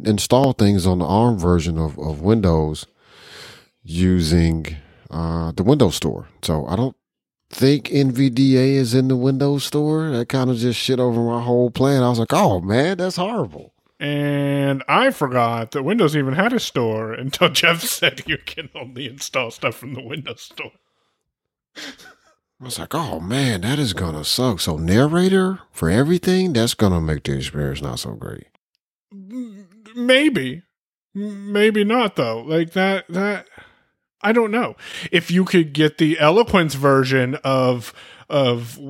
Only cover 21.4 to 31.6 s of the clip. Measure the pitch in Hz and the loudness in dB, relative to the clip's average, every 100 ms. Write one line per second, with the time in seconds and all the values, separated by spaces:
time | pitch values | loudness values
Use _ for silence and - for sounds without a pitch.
21.4 | _ _ _ - - - - _ _ _ | _ _ _ -20 -18 -18 -20 _ _ _
22.4 | _ _ 127 - 85 156 156 80 87 131 | _ _ -12 -12 -8 -6 -6 -6 -4 -2
23.4 | 135 101 98 147 131 85 85 76 76 - | 0 0 -2 -2 -2 -2 -4 -4 -4 0
24.4 | 127 92 - 78 80 101 147 170 185 190 | 0 0 -2 -2 2 4 4 2 2 2
25.4 | 185 190 - - 80 101 143 175 185 185 | 0 -2 -10 -4 0 2 2 2 2 2
26.4 | 185 127 117 - 104 87 80 76 - 69 | 2 2 0 2 2 2 0 -2 -4 -6
27.4 | 65 71 71 69 69 65 - 57 - - | -6 -4 -4 -4 -8 -8 -10 -12 -12 -14
28.4 | - _ _ _ _ _ _ 196 190 247 | -18 _ _ _ _ _ _ -20 -16 -14
29.4 | 240 196 185 214 214 233 240 262 302 214 | -14 -16 -20 _ -16 -4 2 4 4 0
30.4 | 131 151 - _ _ _ _ 202 208 202 | -4 -8 -14 _ _ _ _ -10 -10 -10
31.4 | 202 202 | -4 2